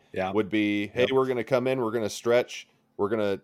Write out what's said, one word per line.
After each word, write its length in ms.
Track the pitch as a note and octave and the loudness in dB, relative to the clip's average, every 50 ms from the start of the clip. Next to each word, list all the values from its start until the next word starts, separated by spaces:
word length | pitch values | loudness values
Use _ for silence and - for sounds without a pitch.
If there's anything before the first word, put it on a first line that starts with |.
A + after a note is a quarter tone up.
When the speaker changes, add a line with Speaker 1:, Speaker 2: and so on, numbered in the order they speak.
| _ _ - | _ _ -6
Speaker 1:
Yeah. 180 | F#2+ F#2 F#2 G2 | -6 -4 -2 0
Speaker 2:
would 180 | G#2 G#2+ F#2+ | 0 0 0
be, 380 | G#2+ A2 G#2 G#2 G#2 G#2 G2+ G#2 | 2 0 2 2 0 0 -2 -4
"Hey, 140 | - A#2+ B2 | -2 0 0
Speaker 1:
Yep. 100 | B2+ C3 | 2 2
Speaker 2:
we're 140 | C3 C3 | 2 2
gonna 160 | C3 B2+ A#2+ A2 | 2 0 -2 -2
come 220 | - C#3 B2 B2 | 0 0 0 2
in, 140 | C3 C3 C3 | 0 0 0
we're 120 | A#2+ A2 G#2+ | -2 -2 -2
gonna 180 | A#2+ G#2+ G2+ | -2 -4 -4
stretch, 580 | - - - A#2 A#2+ B2 A#2 - - - - _ _ _ _ _ _ - | -6 -4 0 2 4 4 2 0 -4 -16 -16 _ _ _ _ _ _ -2
we're 100 | G2+ G2 | -2 0
gonna, 320 | A2+ A2 G#2 G2+ G2 F#2+ | 0 0 0 0 -2 -2